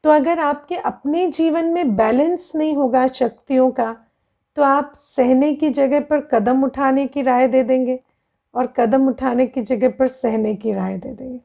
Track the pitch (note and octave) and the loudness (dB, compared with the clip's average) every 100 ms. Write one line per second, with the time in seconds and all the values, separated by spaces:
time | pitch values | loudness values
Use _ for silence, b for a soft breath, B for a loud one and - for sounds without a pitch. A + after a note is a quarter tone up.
0 | D#4 D4+ C#4+ E4+ D4 C4 - F4+ - - | 4 4 2 0 -2 -4 -8 -6 -6 -6
1 | C#4 E4 F#4 - D#4+ D#4 E4 E4+ D#4 G3+ | -4 -2 -2 0 0 0 0 0 0 2
2 | A3 B3 D#4 F4 - D#4 D#4 C#4+ C4+ B3+ | 2 2 2 -2 -6 -4 -2 0 0 2
3 | C4 B3+ A#3+ - _ C4 B3+ B3+ A3+ A3+ | 0 -2 -6 -6 _ 2 2 0 -6 -6
4 | _ _ _ _ _ - C#4 C#4 C#4+ - | _ _ _ _ _ 0 2 2 -2 -12
5 | - - B3 C4 D4 D4 D#4 C4+ C4+ D4 | -10 0 2 4 2 0 -2 0 0 0
6 | - D4+ D4 - G3+ C4 C4+ C4 C#4 C4 | 0 -2 0 0 2 0 0 0 0 0
7 | C#4 C#4+ C4 B3 C4 C4 A#3+ C4 B3 B3+ | -2 -2 0 2 2 2 2 0 0 -4
8 | _ _ _ _ _ A#3+ B3+ - A#3 C4+ | _ _ _ _ _ -6 -4 0 0 2
9 | C4+ B3+ B3+ A#3+ B3+ C4 G#3 B3 B3+ - | 2 0 -2 0 0 -2 -4 0 0 0
10 | C4 B3+ A#3 A3 G#3+ G#3 A3+ G3 F#3+ F#3+ | -4 -2 -4 -2 -2 -4 -4 -4 -4 -6
11 | G#3+ B3 C4 B3 | -10 -14 -14 -16